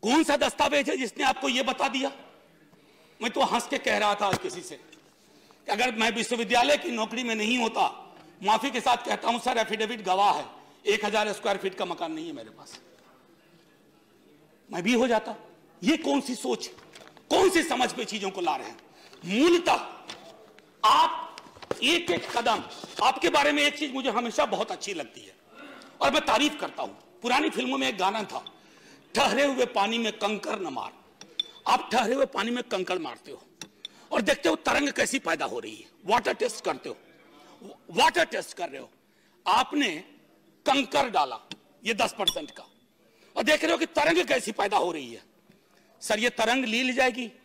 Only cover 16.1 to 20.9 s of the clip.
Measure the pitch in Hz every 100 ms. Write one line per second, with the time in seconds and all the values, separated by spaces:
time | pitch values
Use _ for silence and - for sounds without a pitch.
16.1 | 277 262 247 254 233 - - - - -
17.1 | - - 330 381 349 294 254 247 - 220
18.1 | 214 190 190 170 139 110 113 - - -
19.1 | - 170 208 330 339 - - - - -
20.1 | - - - - - _ _ -